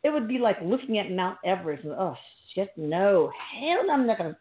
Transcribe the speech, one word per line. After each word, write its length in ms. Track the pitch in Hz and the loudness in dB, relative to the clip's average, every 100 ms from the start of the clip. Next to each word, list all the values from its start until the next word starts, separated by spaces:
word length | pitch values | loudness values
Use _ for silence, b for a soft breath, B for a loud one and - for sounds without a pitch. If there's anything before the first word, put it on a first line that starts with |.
it 80 | 294 | 0
would 160 | 302 220 | 0 -2
be 100 | 254 | 0
like 200 | 240 185 | 2 0
looking 360 | 170 262 262 220 | 0 -2 0 -2
at 140 | 190 | -2
Mount 280 | 185 185 - | -2 -2 -2
Everest 400 | 175 185 170 143 | -2 -2 -2 -6
and, 100 | 151 | -8
"Oh, 220 | 147 180 123 - - - | -4 -4 -6 -16 -20 -10
shit, 180 | - 196 - | -6 -6 -4
no, 540 | 151 165 202 190 139 | -2 2 6 6 4
hell 540 | - - - 294 359 381 | -2 -12 -6 0 0 2
no, 80 | |
I'm 140 | 285 240 | 2 2
not 100 | 214 | 0
gonna." 200 | 165 156 | -2 -8